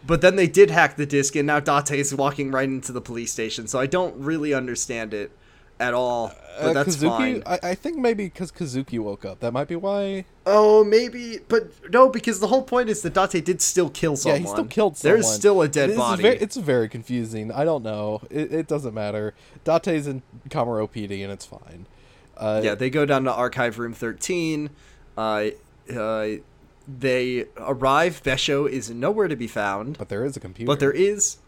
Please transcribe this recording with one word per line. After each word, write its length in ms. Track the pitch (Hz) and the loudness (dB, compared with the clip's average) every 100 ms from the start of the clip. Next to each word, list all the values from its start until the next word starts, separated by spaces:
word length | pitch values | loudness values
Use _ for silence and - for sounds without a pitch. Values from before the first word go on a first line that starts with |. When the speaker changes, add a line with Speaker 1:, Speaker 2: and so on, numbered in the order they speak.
| 131 | 0
Speaker 1:
But 160 | 165 | 4
then 140 | 180 185 | 4 6
they 100 | 175 | 2
did 240 | 185 202 | 8 6
hack 260 | 160 156 - | 8 2 2
the 80 | |
disc, 320 | 143 143 139 156 | -2 0 0 0
and 100 | 143 | 2
now 140 | 147 | 2
Date 300 | 147 143 147 | 2 0 0
is 240 | 143 139 | -4 -4
walking 360 | 135 139 143 139 | 0 -2 -2 -4
right 160 | 131 135 | -2 -2
into 240 | 135 - | -4 -8
the 120 | 127 | -10
police 300 | 117 120 117 | -10 -10 -8
station. 340 | - 110 - 110 | -6 -6 -6 -6
So 120 | 131 | -4
I 60 | |
don't 320 | 135 180 180 - | -2 0 -2 -4
really 380 | 139 160 151 | -4 -4 0
understand 580 | 139 127 120 - 120 110 | -2 -2 -6 -6 -6 -6
it 180 | 104 101 - _ _ _ _ | -8 -10 -14 _ _ _ _
at 140 | 123 | -2
all. 400 | 123 127 120 113 - 73 90 | 0 0 -2 -4 -8 -18 -4
But 100 | 156 | 0
Speaker 2:
Uh, 40 | |
Speaker 1:
that's 240 | 165 165 151 | 2 0 2
Speaker 2:
Kazuki, 120 | 151 | 0
Speaker 1:
fine. 340 | - 262 247 | 2 0 -2
Speaker 2:
I, 140 | - 180 | -4 -4
I 120 | 180 | -4
think 240 | 185 294 330 | -6 -6 -2
maybe 320 | 247 220 196 | -2 -2 -6
'cause 200 | - 185 | -8 -12
Kazuki 480 | - 165 127 135 117 | -8 -6 -6 -6 -6
woke 280 | 104 101 - | -6 -8 -10
up. 140 | 92 | -8
That 120 | 117 | -6
might 160 | 120 143 | -4 -4
be 80 | 170 | -4
why. 480 | 190 202 196 196 180 _ - | -2 -2 -2 -6 -10 _ 4
Speaker 1:
Oh, 380 | 208 214 214 | 6 8 8
maybe, 560 | 214 220 247 240 233 220 - | 8 4 2 -8 -12 -12 0
but 200 | 226 - - - | 0 0 -16 0
no, 160 | 226 262 | 6 8
because 320 | 247 - 196 | 6 -2 0
the 60 | 196 | 2
whole 160 | 254 | 2
point 260 | 262 247 233 | 2 0 0
is 140 | 208 | -2
that 100 | 170 | 0
Date 320 | 190 190 185 | 2 2 0
did 160 | 160 180 | 0 0
still 300 | - - 170 | 2 2 0
kill 260 | - 165 139 | 0 -2 0
someone. 240 | - 143 | 2 2
Speaker 2:
Yeah, 60 | 170 | 0
he 40 | |
still 140 | 208 | -4
killed 320 | 226 - 208 151 | -4 0 0 2
Speaker 1:
There's 300 | 143 220 214 | 4 4 4
Speaker 2:
someone. 120 | 214 | 4
Speaker 1:
still 220 | 202 196 | 4 6
a 60 | 156 | 4
dead 220 | 143 143 | 2 2
Speaker 2:
This 60 | 220 | 2
is 40 | |
Speaker 1:
body. 220 | 120 196 | 2 4
Speaker 2:
ve-, 60 | 202 | 4
it's 280 | 247 202 - | 4 -2 -6
very 320 | 156 127 110 | 0 0 0
confusing. 640 | 120 110 123 113 113 107 | -4 -6 -6 -4 -6 -6
I 120 | 117 156 | -2 0
don't 160 | 156 | -2
know. 400 | 110 107 104 107 - | -4 -6 -4 -6 -6
It, 220 | 147 156 | -6 -4
it 140 | 156 160 | -4 -2
doesn't 260 | 151 135 | -4 -4
matter. 400 | 110 104 107 107 - - - | -6 -6 -4 -6 -10 -20 -10
Date's 420 | - 165 190 160 143 | 0 0 2 -2 -2
in 160 | 135 - 120 - | -8 -12 -20 -10
Kamuro 420 | 156 120 113 107 | -4 -2 -2 -4
P 160 | 113 101 | -6 -8
D 140 | 98 | -8
and 80 | 98 | -8
it's 140 | 98 | -12
fine. 400 | - - - 85 92 - - _ - - | -16 -20 -20 -20 -20 -20 -20 _ -20 -6
Uh, 240 | 110 107 | -2 0
Speaker 1:
Yeah, 100 | 110 | 0
they 140 | 104 127 | 0 -2
go 160 | 147 | 0
down 200 | 147 139 | 2 2
to 80 | 131 | 2
Archive 440 | 110 123 131 120 110 | 0 -2 0 -2 -2
Room 140 | 117 | -10
thirteen. 800 | 113 117 107 - 185 160 151 147 143 - - - - | -6 -8 -6 -4 -2 -2 -4 -6 -12 -20 -20 -18 -6
Uh, 300 | 110 107 107 - _ _ - | -2 0 -2 -6 _ _ -14
uh, 320 | 117 110 110 107 107 - _ _ _ - 131 | -6 -4 -2 -4 -6 -12 _ _ _ -18 -4
they 460 | 131 127 127 123 117 - | 0 0 0 -2 -6 -8
arrive. 640 | 113 131 131 139 175 160 | -6 0 2 4 2 0
Besho 440 | - 131 - 139 147 | -4 -2 0 0 0
is 220 | 131 107 | -4 -8
nowhere 380 | 117 139 214 202 | -4 -2 0 -2
to 80 | 147 | -2
be 100 | 117 | -6
found. 500 | 110 104 98 113 147 | -4 -2 -2 -6 -10
Speaker 2:
But 120 | 101 | -8
there 160 | 101 | -6
is 120 | 135 139 | -6 -6
a 40 | |
computer. 260 | 101 92 113 | -14 -8 -2
Speaker 1:
But 140 | 143 | 2
there 100 | 139 | 2
is 460 | 139 196 208 196 - | 2 0 2 -4 -4